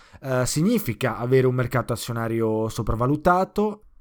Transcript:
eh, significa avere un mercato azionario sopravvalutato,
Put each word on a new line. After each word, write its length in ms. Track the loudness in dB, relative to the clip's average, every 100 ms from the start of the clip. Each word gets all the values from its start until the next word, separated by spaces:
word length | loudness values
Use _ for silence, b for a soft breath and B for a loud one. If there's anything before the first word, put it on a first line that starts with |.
| b b
eh, 240 | -4 -2 0
significa 680 | 0 2 2 -2 -2 -4 -2
avere 320 | 2 4 4
un 60 | 2
mercato 360 | 0 -2 -2
azionario 760 | -4 -4 -4 -2 0 0 0 -2
sopravvalutato, 1160 | -4 -4 0 0 2 2 2 2 0 -2 -4 -12 -20